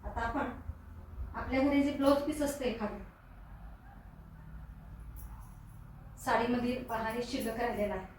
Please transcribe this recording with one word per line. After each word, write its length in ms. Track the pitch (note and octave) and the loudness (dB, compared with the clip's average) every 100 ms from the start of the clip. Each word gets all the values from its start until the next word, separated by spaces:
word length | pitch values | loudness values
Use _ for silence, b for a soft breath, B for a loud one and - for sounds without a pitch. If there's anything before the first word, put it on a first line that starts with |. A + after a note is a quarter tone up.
आता 160 | - - | -2 0
आपण 300 | A#3 C#4 B3+ - - - - - - - - | 2 2 0 -4 -8 -10 -10 -14 -10 -6 -4
आपल्या 260 | A3+ - C4 | -4 2 6
घरी 220 | C#4 C#4+ | 6 8
जे 100 | C#4+ C#4 | 6 6
ब्लाऊज 260 | C#4 C#4+ | 8 8
पीस 200 | D#4 D4+ | 6 2
असतं 220 | C#4+ - | 2 2
एखादं, 340 | B3 A3 G#3 G#3 - - - - - - - - - - - - - - - - - - - - - - - - - - - - - - - - | 0 0 -2 -4 -10 -14 -18 -16 -14 -14 -14 -14 -16 -16 -16 -16 -16 -14 -12 -12 -12 -12 -12 -12 -10 -10 -10 -10 -12 -14 -14 -14 -14 -14 -14 -6
साडीमधील 580 | B3+ A#3 A#3+ A#3+ A#3+ B3+ | 2 4 4 4 2 0
पहा 240 | - A3+ A3 | 0 0 0
हे 120 | A#3+ | -2
शिल्लक 380 | A#3+ C4+ G#3+ A3+ | -2 -2 -2 0
राहिलेलं 340 | A#3+ G3+ G3+ | 0 2 0
आहे 120 | F#3 - | 0 -6